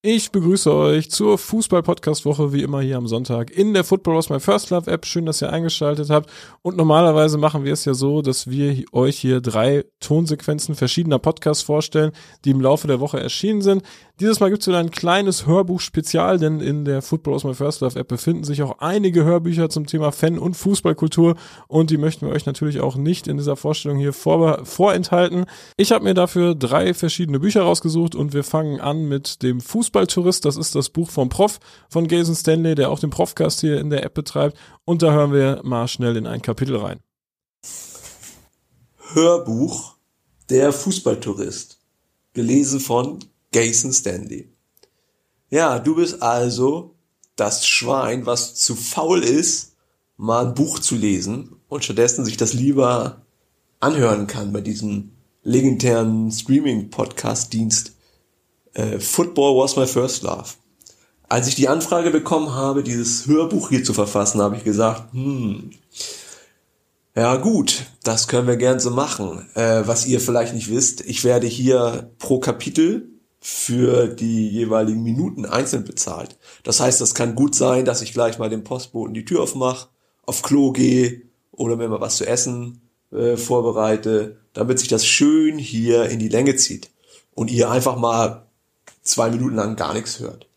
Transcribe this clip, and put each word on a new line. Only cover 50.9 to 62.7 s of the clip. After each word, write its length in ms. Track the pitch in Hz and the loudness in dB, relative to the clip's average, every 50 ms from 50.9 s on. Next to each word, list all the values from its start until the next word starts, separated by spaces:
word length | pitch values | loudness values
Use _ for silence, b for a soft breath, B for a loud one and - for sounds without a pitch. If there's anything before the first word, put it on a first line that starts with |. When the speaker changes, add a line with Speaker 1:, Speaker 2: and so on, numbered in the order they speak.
| 131 | -2
Speaker 2:
lesen 640 | 113 104 104 98 90 90 95 110 131 - - - _ _ | 0 0 0 0 0 -2 -4 -6 -8 -10 -14 -20 _ _
und 160 | _ 139 143 | _ -8 -8
stattdessen 420 | 139 - 107 107 117 - - - 127 | -6 -4 0 2 2 2 2 -2 -4
sich 120 | 117 107 | -4 -2
das 160 | - 117 110 | -2 -2 -2
lieber 680 | 120 120 127 139 139 135 131 123 123 117 117 123 - - _ _ _ _ _ _ _ _ _ _ _ _ | 0 0 2 2 4 4 4 2 2 0 -2 -6 -8 -14 _ _ _ _ _ _ _ _ _ _ _ _
anhören 480 | - 139 160 147 123 113 107 104 104 101 | 0 0 2 4 4 4 2 2 0 -6
kann 240 | - 117 104 101 | -6 -8 -6 -6
bei 80 | 101 104 | -6 -4
diesem 500 | 101 113 110 110 110 107 101 101 101 - _ _ _ _ _ _ | -4 -6 -6 -4 -6 -6 -6 -6 -8 -10 _ _ _ _ _ _
legendären 880 | _ - 120 131 131 135 123 110 120 123 117 117 113 110 110 110 110 110 | _ 2 2 4 4 4 2 2 2 2 2 4 2 2 0 0 0 -2
Streaming-Podcast-Dienst, 1600 | 110 - - - 135 147 151 143 120 107 101 - - - - - - - - 113 110 110 - - - 110 113 110 107 - - - _ _ _ _ _ _ _ _ _ _ _ _ _ _ _ _ _ | -4 -6 0 2 2 2 4 2 -2 -2 -4 -6 -4 -4 -4 -4 -4 -6 -4 -4 -4 -4 -6 -4 -4 -2 -2 0 0 -2 -2 -6 _ _ _ _ _ _ _ _ _ _ _ _ _ _ _ _ _
äh, 260 | - 113 107 107 101 | -6 -4 -4 -4 -6
Football 600 | 101 - - - 175 175 180 147 139 139 135 127 | -4 -2 0 0 -2 0 2 2 4 6 6 4
Was 140 | 135 139 - | 4 2 2
My 140 | 143 131 131 | 0 0 0
First 340 | - 127 123 143 - - | 0 0 0 0 -4 -6
Love. 280 | - - - - - - - _ _ _ _ _ b b b b b b b b b _ | -6 -6 -8 -8 -10 -16 -18 _ _ _ _ _ b b b b b b b b b _
Als 200 | - 120 123 127 | -2 0 0 -2
ich 80 | - | 0
die 100 | - 131 | 2 2
Anfrage 440 | 127 147 165 165 - 180 170 165 170 | 2 2 0 0 0 0 0 2 2
bekommen 420 | 151 151 - - 170 160 151 151 127 | 0 0 0 0 0 0 0 -2 -4
habe, 300 | 131 135 139 | -4 -2 -2